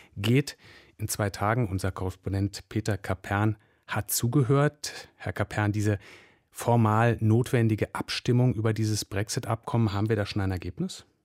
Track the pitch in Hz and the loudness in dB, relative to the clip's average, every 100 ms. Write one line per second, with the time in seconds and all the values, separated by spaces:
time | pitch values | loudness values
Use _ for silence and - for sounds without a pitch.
0 | - - 101 127 147 - - - - - | -18 -6 0 2 0 -6 -18 -20 -20 -10
1 | 110 - 101 - 101 117 110 95 95 - | -6 -2 -2 0 0 0 0 -2 -4 -4
2 | 92 - - 95 101 - - 110 110 98 | -6 -6 -4 -2 -2 -4 -8 -6 -2 -4
3 | - 95 - 101 110 104 _ _ - - | -4 -6 -2 0 0 -2 _ _ -8 -6
4 | - - 120 147 123 139 147 - - - | -4 -2 0 2 4 4 2 -2 -12 -12
5 | - - - - 104 - 104 104 104 101 | -18 -12 -8 -4 -4 0 0 2 0 -2
6 | - - - _ _ - - 120 110 107 | -4 -20 -20 _ _ -6 2 4 6 6
7 | 120 110 110 113 127 123 113 107 107 - | 4 2 4 4 4 2 2 2 -2 -4
8 | - - - 123 123 107 113 110 107 107 | -6 -6 0 2 4 2 0 0 0 -2
9 | - 98 - - - 113 - 117 110 101 | -4 -4 -4 -4 -4 -4 -2 0 2 0
10 | 110 107 101 107 95 92 90 - 185 - | 0 0 -2 -2 -2 -2 -6 -8 -8 -8
11 | - _ | -20 _